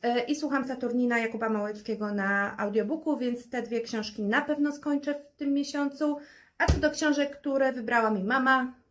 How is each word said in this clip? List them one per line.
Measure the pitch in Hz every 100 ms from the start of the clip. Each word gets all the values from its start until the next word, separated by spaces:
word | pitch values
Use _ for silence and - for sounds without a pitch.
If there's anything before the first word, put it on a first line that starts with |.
e, | 240 240
i | 240 294
słucham | 294 269 262
Saturnina | 254 240 240 247 233
Jakuba | 226 226 226
Małeckiego | 214 208 214 - 208 208
na | 202 196 202 202 202
audiobooku, | 208 214 202 311 311 269
więc | 247 240 -
te | 254
dwie | 220 226
książki | 226 226 214 -
na | 208 240
pewno | 285 294 294
skończę | 285 302 285 294
w | 285 - _
tym | 285
miesiącu. | 277 285 294 285 277 302 294 - - - _
A | 339
co | -
do | 302
książek, | 294 311 285 285 -
które | 285 269 262
wybrała | 254 220 240 220
mi | 214
mama | 190 262 254 262 254 - _